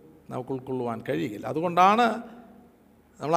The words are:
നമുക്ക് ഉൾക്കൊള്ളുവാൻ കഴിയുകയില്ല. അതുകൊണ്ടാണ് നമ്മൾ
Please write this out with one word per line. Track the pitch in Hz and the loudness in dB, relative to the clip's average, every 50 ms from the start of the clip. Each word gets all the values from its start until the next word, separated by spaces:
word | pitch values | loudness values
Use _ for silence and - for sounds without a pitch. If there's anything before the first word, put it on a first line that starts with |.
| - - - - - - | -20 -20 -20 -20 -16 -12
നമുക്ക് | - 131 120 - 135 | -10 -10 -8 -8 -8
ഉൾക്കൊള്ളുവാൻ | 131 127 139 131 127 120 120 113 110 120 - | -8 -6 -8 -6 -6 -4 -6 -6 -6 -6 -6
കഴിയുകയില്ല. | 139 160 165 123 104 101 117 120 | -4 -4 -4 -6 -6 -8 -8 -6
അതുകൊണ്ടാണ് | 131 156 170 180 170 175 180 196 208 233 240 226 214 233 - - - - - - - - - - _ _ _ _ _ _ _ _ _ - | -4 -4 -2 0 4 6 6 8 8 6 4 2 0 -2 -8 -14 -18 -20 -20 -20 -20 -20 -20 -20 _ _ _ _ _ _ _ _ _ -8
നമ്മൾ | 135 147 170 | -2 2 2